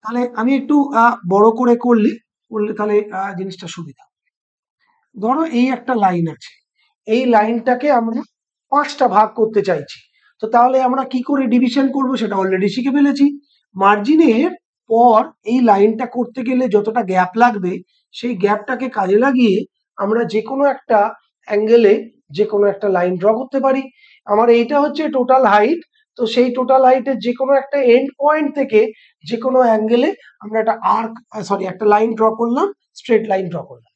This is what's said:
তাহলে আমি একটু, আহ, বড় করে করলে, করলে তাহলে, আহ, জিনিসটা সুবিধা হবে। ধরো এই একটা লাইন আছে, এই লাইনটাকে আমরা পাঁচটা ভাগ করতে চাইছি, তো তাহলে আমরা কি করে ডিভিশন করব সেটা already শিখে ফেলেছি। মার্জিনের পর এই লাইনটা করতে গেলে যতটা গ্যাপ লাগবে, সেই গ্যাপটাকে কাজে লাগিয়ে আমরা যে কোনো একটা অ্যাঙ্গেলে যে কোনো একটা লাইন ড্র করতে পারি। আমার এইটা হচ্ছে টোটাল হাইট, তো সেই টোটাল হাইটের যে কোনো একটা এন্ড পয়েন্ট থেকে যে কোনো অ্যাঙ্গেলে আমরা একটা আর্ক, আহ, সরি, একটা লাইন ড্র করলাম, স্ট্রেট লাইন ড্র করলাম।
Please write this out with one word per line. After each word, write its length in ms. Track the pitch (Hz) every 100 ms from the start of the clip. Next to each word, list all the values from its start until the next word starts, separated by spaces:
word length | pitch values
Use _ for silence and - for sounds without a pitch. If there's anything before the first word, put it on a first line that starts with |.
| 214
তাহলে 160 | 240 247
আমি 180 | 220 233
একটু, 220 | 277 277 294 277
আহ, 200 | 226 233 226 175
বড় 200 | 196 220
করে 240 | 226 247 240
করলে, 340 | 247 233 208 - _ _ _
করলে 200 | 220 208
তাহলে, 220 | 214 208 208 208
আহ, 180 | 190 196 185
জিনিসটা 280 | 190 175 170
সুবিধা 340 | - 151 131
হবে। 120 | _ _ _ _ _ _ _ _ _ _ _ 214
ধরো 260 | 214 285 320
এই 160 | 240 254 247
একটা 180 | -
লাইন 300 | 240 196 175 165
আছে, 240 | 147 - _ _ _ _ _ -
এই 140 | 226 254
লাইনটাকে 640 | 220 220 233 240 247 294
আমরা 280 | 254 226 233 - _ _ _ _
পাঁচটা 340 | 285 285 - 247
ভাগ 200 | 190 214
করতে 260 | - 220 214 190
চাইছি, 300 | 165 - - _ _ _ _
তো 40 | 220
তাহলে 320 | 240 247 262
আমরা 220 | 254 262
কি 160 | 262 254
করে 220 | 247 277 254
ডিভিশন 400 | 240 247 277 269 269
করব 140 | 254 247
সেটা 200 | 214 196
already 320 | 190 185 202
শিখে 280 | 226 269 285
ফেলেছি। 300 | 285 269 285 285 _ _ _ 185
মার্জিনের 760 | 196 208 208 311 311 226 339 370 _ _ _
পর 280 | 226 240 220 - _
এই 140 | 214 254 233
লাইনটা 360 | 196 214 226 247
করতে 340 | 247 240 -
গেলে 220 | 240 254 254
যতটা 340 | 202 208 226
গ্যাপ 300 | 190 185 180 220
লাগবে, 360 | 240 208 180 185 - _ _
সেই 200 | - 247 196
গ্যাপটাকে 500 | 196 208 - 240 254
কাজে 300 | 220 185 208
লাগিয়ে 380 | 277 254 233 190 - _ _ -
আমরা 240 | 196 226
যে 160 | 196 202
কোনো 220 | 220 269 285
একটা 320 | 262 - 220 214 - _ _ -
অ্যাঙ্গেলে 460 | 208 220 233 208 214 - _ _
যে 140 | 151
কোনো 200 | 214 202 202
একটা 220 | 196 202
লাইন 240 | 185 180 185
ড্র 120 | 196
করতে 240 | 226 262 269
পারি। 220 | 269 269 269 _ _ _ -
আমার 220 | 208 233
এইটা 260 | 233 233 285
হচ্ছে 220 | 294 - 311 277
টোটাল 260 | 247 262 233
হাইট, 340 | 208 226 349 - _ _ -
তো 40 | 240
সেই 220 | 247 254
টোটাল 300 | 247 254 262
হাইটের 320 | 262 262 262 247
যে 140 | 220
কোনো 180 | 240 262
একটা 240 | 277 269 285
এন্ড 260 | 254 240 277 _
পয়েন্ট 300 | 285 311 285
থেকে 260 | 285 277 214 233 - _ _
যে 120 | 156 220
কোনো 220 | 254 254
অ্যাঙ্গেলে 480 | 247 220 220 240 294 - - _
আমরা 180 | 208 220
একটা 160 | 220 220 190 214
আর্ক, 160 | 226 226 _
আহ, 100 | 214
সরি, 220 | 185 196 190
একটা 180 | 175 208
লাইন 240 | 208 226
ড্র 120 | 220 220 220
করলাম, 300 | 233 254 403 - _
স্ট্রেট 300 | - - 220 214
লাইন 180 | 190 180
ড্র 120 | 156
করলাম। 300 | - 123 _